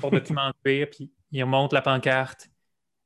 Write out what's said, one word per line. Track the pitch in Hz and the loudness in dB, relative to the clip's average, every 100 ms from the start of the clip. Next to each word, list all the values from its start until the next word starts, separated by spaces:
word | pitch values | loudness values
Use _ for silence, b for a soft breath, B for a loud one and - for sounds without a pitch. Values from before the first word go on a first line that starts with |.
pour | 139 | 0
document | 180 - 147 135 | 0 0 -4 -4
en | - | -2
cuir, | 139 135 147 | 0 0 -2
puis | - 139 _ - | -8 -18 _ -12
il | 139 | -4
remonte | 127 135 139 | 0 2 2
la | 143 | 2
pancarte, | 139 131 135 131 131 - - _ _ _ _ _ | 2 0 2 0 0 -8 -20 _ _ _ _ _